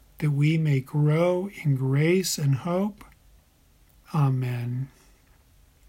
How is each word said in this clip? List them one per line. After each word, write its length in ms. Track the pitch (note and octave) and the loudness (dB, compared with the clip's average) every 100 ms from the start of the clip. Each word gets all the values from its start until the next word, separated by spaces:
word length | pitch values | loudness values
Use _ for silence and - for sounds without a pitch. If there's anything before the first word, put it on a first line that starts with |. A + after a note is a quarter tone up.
| _ - | _ -4
that 120 | D3+ | -2
we 260 | C#3+ D3+ D#3+ | 2 2 2
may 220 | D#3 C3+ | 2 0
grow 680 | - D3 D3+ D#3 F3 F3+ G3 - | 0 0 2 2 2 0 -6 -4
in 120 | D#3 C3 | -2 0
grace 640 | C3 C#3 D#3+ F#3+ F3 - | 0 2 2 2 0 -2
and 180 | C#3+ C3 | 0 0
hope. 480 | E3+ F3+ G#3 - - - _ _ _ _ _ _ _ _ - | -2 -2 -4 -8 -20 -20 _ _ _ _ _ _ _ _ -6
Amen. 760 | D#3+ C3+ B2+ B2 A#2+ A#2+ B2 C3+ _ _ _ _ _ _ _ _ _ | 0 0 0 -4 -6 -6 -8 -10 _ _ _ _ _ _ _ _ _